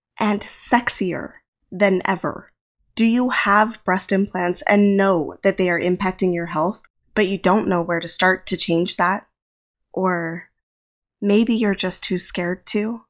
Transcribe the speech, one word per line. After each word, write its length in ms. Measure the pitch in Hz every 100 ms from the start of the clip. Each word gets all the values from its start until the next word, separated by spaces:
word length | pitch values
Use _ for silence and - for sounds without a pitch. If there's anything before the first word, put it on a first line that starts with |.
| _ -
and 220 | 214 208
sexier 960 | - - - 240 240 - 185 156 - - _ _ _
than 320 | 185 196 185
ever? 480 | - 180 151 - - _ _ _ _ -
Do 80 |
you 260 | 226 240 254
have 540 | 240 208 202 220 226
breast 260 | - 185 -
implants 500 | 196 202 185 175 180
and 340 | - 208 202 196
know 400 | 196 180 147 87
that 120 | 196 196
they 140 | 180
are 80 | 170
impacting 560 | 175 180 190 185 185
your 120 | 170 170
health, 360 | 165 170 208 - _ _
but 140 | - 190
you 100 | 196
don't 300 | - 208 202
know 120 | 180
where 200 | 170 170
to 80 | -
start 360 | - 185 185 -
to 80 | 185
change 400 | - 170 180 -
that? 320 | 180 196 - _ _ _ _ _ _
Or 580 | - 185 175 165 170 - _ _ _ _ _ _ _
maybe 340 | 202 202 226
you're 220 | 226 214 190
just 260 | 185 -
too 160 | - 180
scared 480 | - - 175 180 -
to? 320 | 208 214 233